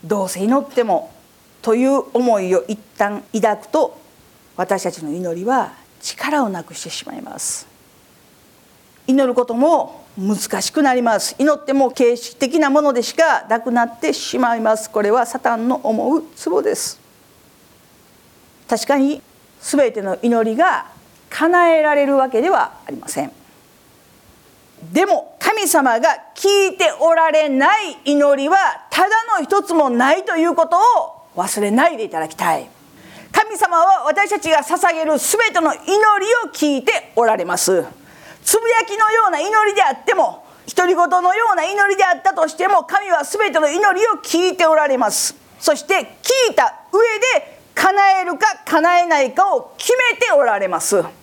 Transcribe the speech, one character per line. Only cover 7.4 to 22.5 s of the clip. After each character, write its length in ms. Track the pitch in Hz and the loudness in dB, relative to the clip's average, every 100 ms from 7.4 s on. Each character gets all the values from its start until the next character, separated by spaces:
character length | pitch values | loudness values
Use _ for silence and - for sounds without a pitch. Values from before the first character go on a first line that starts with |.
| - - - _ _ _ _ _ _ _ _ _ _ _ _ _ - | -10 -10 -14 _ _ _ _ _ _ _ _ _ _ _ _ _ 0
祈 200 | 262 269 | 2 2
る 60 | |
こ 140 | 247 240 | 0 -2
と 80 | 233 | 0
も 500 | 294 311 - - - - | 2 2 -2 -12 -20 -8
難 460 | 190 208 - 190 | -4 -4 -4 -6
し 80 | - | -4
く 140 | - | 0
な 100 | 285 | 0
り 80 | 254 | 2
ま 180 | 233 208 | 0 -2
す。 140 | - - | -4 -2
祈 120 | 285 | 0
っ 60 | 294 | 0
て 160 | - | -2
も 160 | 277 254 | 0 0
形 280 | 262 240 240 | 2 0 0
式 180 | - - | -8 -6
的 240 | 269 320 | -2 0
な 100 | 294 | 2
も 140 | 277 | 2
の 100 | 294 | 0
で 80 | 247 | -2
し 140 | 226 - | -4 0
か 300 | 320 240 - | 2 0 0
な 100 | 226 | -4
く 120 | 233 | 0
な 140 | 240 233 | 0 -2
っ 140 | 233 | -2
て 140 | 320 | -4
し 240 | 302 - - | -4 -6 -2
ま 180 | 240 233 | -2 0
い 60 | |
ま 160 | 220 220 | 0 -2
す。 140 | 220 | -2
こ 100 | 214 | -2
れ 80 | 202 | 0
は 160 | 233 240 | 0 -2
サ 140 | 262 | -4
タ 160 | - 233 | -4 -2
ン 120 | 233 | -2
の 120 | 262 | -2
思 340 | - 220 233 311 | -2 -2 0 -2
う 80 | 320 - | -4 -10
ツ 160 | - | -4
ボ 100 | 349 | -2
で 140 | - - | -2 -4
す。 240 | - - _ _ _ _ _ _ _ _ _ _ _ _ _ _ _ _ - | -6 -12 _ _ _ _ _ _ _ _ _ _ _ _ _ _ _ _ -6
確 160 | 220 - | -6 0
か 120 | 277 | 0
に 260 | 269 294 _ _ _ _ | 0 -2 _ _ _ _
全 320 | - 285 254 | -4 0 0
て 120 | 214 | 0
の 160 | 196 185 | -6 -2
祈 300 | 240 233 226 | 0 0 0
り 40 | 220 | 2
が 300 | 359 240 - - _ _ _ | 0 0 -6 -20 _ _ _
叶 460 | - 320 349 349 320 | -2 2 4 4 4
え 40 | |
ら 140 | 302 285 | 2 2
れ 100 | 277 | 2
る 100 | 277 | 2
わ 140 | 262 | 2
け 120 | 247 | 0
で 100 | 302 | 0